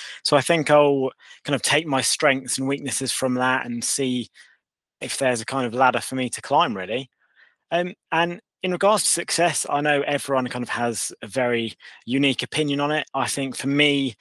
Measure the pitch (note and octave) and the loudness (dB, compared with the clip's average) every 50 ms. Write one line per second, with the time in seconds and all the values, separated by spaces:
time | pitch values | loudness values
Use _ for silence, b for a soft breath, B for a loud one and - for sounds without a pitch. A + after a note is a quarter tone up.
0 | B B B B - - D3 C#3 - - E3+ D#3+ C#3 - D3+ D3 D3 C#3+ C#3+ C3+ | B B B B 0 2 2 4 4 4 2 2 4 6 6 8 8 6 4 2
1 | C3 C3 - B B B B B - - C#3+ B2+ - - C#3+ D#3 E3+ D#3+ C#3 C3 | 0 -2 -4 B B B B B -4 -2 -2 0 0 0 0 0 0 0 0 0
2 | B2 - - - D#3+ C#3+ C3 C3+ B2+ A#2+ - - C3+ C3+ C#3 - - B2+ - - | 0 0 0 4 4 4 4 2 0 -4 -4 -4 -2 -2 -2 -2 -4 -6 -6 -4
3 | C3+ B2+ - - C3+ B2+ B2+ B2+ B2+ B2+ B2+ C3 - A#2+ A#2+ A#2 - - - - | -4 -4 -2 -2 0 0 0 2 2 2 2 0 -2 -4 -6 -6 -4 -4 -2 -2
4 | C3+ B2+ B2 B2 A2+ - b b b b b b b _ _ _ _ _ _ _ | -2 -2 -2 -4 -4 -8 b b b b b b b _ _ _ _ _ _ _
5 | - B2 - - C3+ B2+ B2 A2 A2+ - C3+ C3+ B2+ A#2 A2 B2+ C3 B2+ A#2+ A#2+ | -10 -8 -4 -2 0 0 0 0 -4 -4 -4 -4 -4 -2 0 2 4 4 4 2
6 | - - C3 C3 B2+ A#2+ - - - - C#3 D#3 F3 C#3+ G#2+ F#2+ F#2 F#2 A2+ C3 | -2 -4 -4 -4 -4 -4 -6 -8 -4 0 2 2 2 2 0 -4 -4 -4 -6 -6
7 | C3+ - b b b b b b b b b b b _ E3+ F3 F3+ F3+ - _ | -6 -10 b b b b b b b b b b b _ -2 -2 -2 -4 -8 _
8 | _ _ E3 E3 E3+ F3 F3 - - _ _ _ - F#3 F3+ E3+ G3 G3+ A3 F#3+ | _ _ 0 0 0 0 -2 -8 -14 _ _ _ -4 -4 0 2 4 4 4 4
9 | - - - E3+ - - - - E3+ E3+ D3 - - - C#3+ C#3+ D3 D3+ D3 C#3+ | 2 0 -2 -2 -2 -2 0 2 2 2 0 -2 -4 -2 -2 0 2 2 2 0
10 | C#3 C#3+ C#3+ C#3 - - C#3 C3 B2+ A#2 - B2 A#2+ - - A#2+ A#2+ A#2 A2+ - | 0 0 -2 -2 -2 0 0 0 0 -2 -4 -6 -6 -4 -4 -2 -2 -2 -2 -4
11 | - - - - A2+ G#2 G2 C3 B2 B2 A#2+ A#2 A2+ A2 - B B B B B | -6 -8 -10 -12 -14 -6 -2 -2 0 0 0 0 -2 -4 -8 B B B B B
12 | B A2+ B2+ C#3 C#3+ C#3 C3 - B2+ - - D3+ D#3 C#3+ C#3 C#3+ C#3+ D3 D3+ D3+ | B -2 0 2 2 2 0 -2 -4 -4 -4 -2 -2 0 0 -2 0 0 0 -2
13 | C3+ - - C3+ B2 B2 - C#3+ C3+ C3 A#2 - - C#3 C#3 D3 D3 D3 C#3+ C#3 | -4 -4 -4 -4 -4 -2 -4 -4 -6 -6 -6 -6 -4 0 2 2 4 4 2 2
14 | C3+ B2 A2 B | 0 -2 -6 B